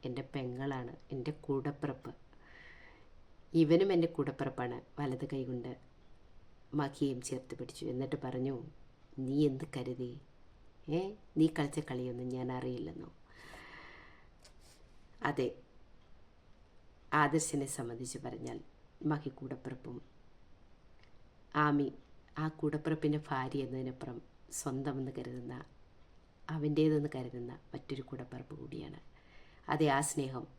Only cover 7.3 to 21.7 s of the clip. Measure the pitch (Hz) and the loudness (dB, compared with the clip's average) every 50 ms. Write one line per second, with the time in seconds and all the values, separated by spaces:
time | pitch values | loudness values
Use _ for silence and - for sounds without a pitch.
7.3 | 131 127 - - 123 - 120 120 - - - - 123 127 131 131 - 131 - 127 | -4 -4 -4 -8 -8 -8 -8 -10 -8 -6 -4 -2 -2 -2 0 -2 -2 -2 -2 -2
8.3 | 123 127 127 135 135 117 - - - - - - - - - - - - 131 127 | -2 0 0 0 0 -2 -6 -10 -14 -16 -20 -20 -20 -20 -20 -14 -6 -4 -2 2
9.3 | 135 147 151 143 131 131 160 151 - 139 123 127 127 123 127 120 123 143 - - | 4 6 6 6 4 2 -6 -6 -6 -6 -4 -4 -4 -4 -6 -6 -6 -10 -16 -18
10.3 | - - - - - - - - - - - - 147 170 190 196 214 - - - | -20 -20 -20 -20 -20 -20 -20 -20 -20 -16 -4 0 0 0 0 0 -6 -10 -16 -6
11.3 | - 160 160 160 156 - 143 143 - 156 147 - 127 123 127 127 120 120 127 127 | 4 6 6 6 6 2 0 0 0 -4 -4 -2 -2 -2 -2 -2 -4 -4 -4 -4
12.3 | 127 127 127 127 127 127 127 127 123 120 - 82 82 - - - - - - - | -2 -2 -2 -2 -2 -2 -2 -2 -4 -4 -6 -6 -8 -10 -12 -14 -16 -20 -20 -20
13.3 | - - - - - - - - - - - - - - - - - - - - | -20 -20 -18 -18 -16 -16 -16 -16 -16 -16 -16 -18 -18 -18 -20 -20 -20 -20 -20 -20
14.3 | - - - - - - - - - - - - - - - - - - 226 - | -20 -20 -20 -20 -20 -20 -20 -20 -20 -20 -20 -20 -20 -20 -20 -20 -18 -2 0 0
15.3 | 147 - 131 - - - - - - - - - - - - - - - - - | 2 4 2 0 0 -4 -16 -20 -20 -20 -20 -20 -20 -20 -20 -20 -20 -20 -20 -20
16.3 | - - - - - - - - - - - - - - - - - 151 151 143 | -20 -20 -20 -20 -20 -20 -20 -20 -20 -20 -20 -20 -20 -20 -10 0 4 6 6 6
17.3 | 147 160 156 - - 143 135 135 - - 123 117 120 117 127 123 - 127 - 120 | 6 4 2 2 0 0 -2 -2 -4 -4 -4 -6 -4 -6 -8 -8 -8 -6 -6 -6
18.3 | - 113 120 127 120 - - - - - - - - - - 151 151 147 151 139 | -8 -6 -6 -8 -8 -8 -10 -14 -20 -20 -20 -20 -18 -2 2 2 2 2 0 -4
19.3 | 131 - 135 131 135 127 - 131 131 123 - - 120 120 - - - - - - | -6 -6 -8 -8 -8 -6 -6 -8 -8 -8 -10 -10 -10 -10 -12 -16 -20 -20 -20 -20
20.3 | - - - - - - - - - - - - - - - - - - - - | -20 -20 -20 -20 -20 -20 -20 -20 -20 -20 -20 -20 -20 -20 -20 -20 -20 -20 -20 -20
21.3 | - - - - - 151 151 151 | -20 -20 -20 -2 4 6 6 8